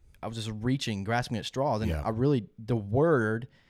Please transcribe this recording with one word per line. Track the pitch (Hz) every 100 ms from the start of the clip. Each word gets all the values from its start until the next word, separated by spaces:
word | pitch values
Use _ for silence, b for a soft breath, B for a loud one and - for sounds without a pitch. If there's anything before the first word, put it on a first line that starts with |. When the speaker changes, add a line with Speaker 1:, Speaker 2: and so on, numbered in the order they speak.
| - -
Speaker 1:
I | 107
was | 113
just | 110 107
reaching, | 117 135 120 101 98
grasping | 117 120 113
at | 90
straws. | 127 139 110
And | 110
Speaker 2:
Yeah. | 80
Speaker 1:
I | 87
really, | 113 135 139 98 -
the | 110 120
word | 101 113 165 147 107 113 127 b b